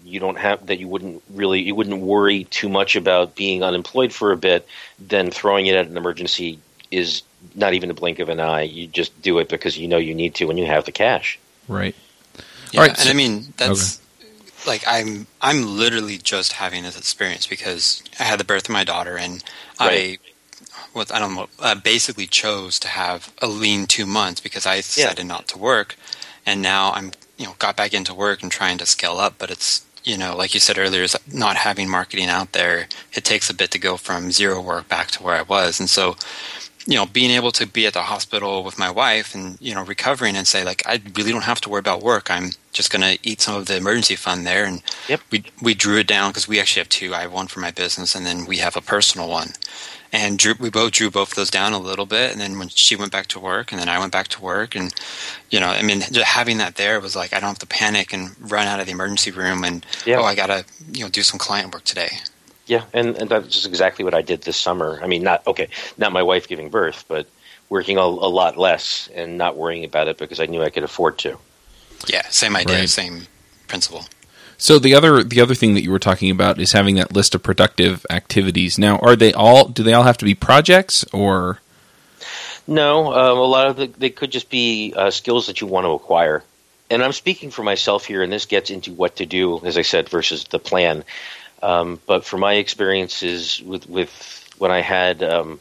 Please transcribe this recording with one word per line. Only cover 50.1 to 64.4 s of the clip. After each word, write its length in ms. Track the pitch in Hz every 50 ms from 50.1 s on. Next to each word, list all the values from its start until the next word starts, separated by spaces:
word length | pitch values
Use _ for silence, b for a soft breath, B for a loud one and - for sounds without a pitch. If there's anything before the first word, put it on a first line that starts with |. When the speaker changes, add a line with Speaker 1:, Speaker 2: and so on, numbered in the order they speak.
Speaker 3:
And 280 | B 110 107 101 101 95
drew, 160 | - 107 113
we 140 | 117 127 113
both 220 | 104 110 117 113 -
drew 180 | - 113 104
both 180 | - 101 98 - -
of 20 |
those 160 | 104 98 -
down 220 | - 95 98 104 107
a 40 | 98
little 280 | 92 95 95 92 101
bit. 240 | 98 107 113 127 123
And 100 | 104 107
then 160 | 104 98 98
when 120 | 95 92 90
she 260 | - - - - 113
went 160 | 101 101 98
back 160 | - 98 95
to 120 | - - 95
work, 320 | 95 92 92 104 120 -
and 80 | 107 90
then 100 | 87 87
I 100 | 85 90
went 120 | 98 95
back 160 | - 95 95 -
to 120 | - -
work, 320 | 95 92 90 101 107 117 -
and, 180 | 104 92 90 - B B B B B B B B B B B
you 80 | - 101
know, 80 | 90
I 160 | 87 98 101 107
mean, 160 | 104 101 98
just 260 | 95 - - 117 107
having 320 | - - 120 120 120 113
that 180 | 110 104 87 -
there 220 | - 101 104 110 107
was 160 | 95 95 95
like, 180 | 95 90 92 101
I 60 | 98
don't 100 | 101 101
have 100 | 101 -
to 80 | -
panic 460 | - - - 107 104 104 101 92 - -
and 220 | 95 92 90 - -
run 260 | 113 104 104 104 104
out 140 | 101 101 98
of 80 | 95
the 40 | 92 92
emergency 360 | 90 92 98 101 95 - 104
room 340 | 90 95 95 92 95 92 90
and, 220 | 90 87 85 - B B B B
Speaker 1:
Yeah. 100 | 117 123 123
Speaker 3:
"Oh, 20 | 113
I 100 | 104 101
gotta, 320 | 101 95 98 98 95 90 - - - 160 160
you 120 | - - 113
know, 60 | 95
do 120 | 90 104
some 160 | 101 - -
client 340 | 92 - - 101 101 98 95
work 120 | - - -
today." 340 | - - 87 85 - - - - - _ _ _ _ _ _ _
Speaker 1:
Yeah, 180 | - 120 113 113 - -
and, 240 | 120 120 117 113
and 100 | - 110
that's 200 | 104 113 107 87
just 180 | - - - -
exactly 400 | 101 90 87 92 92 - - 98
what 80 | 90 82
I 80 | 82
did 200 | 80 - 87 78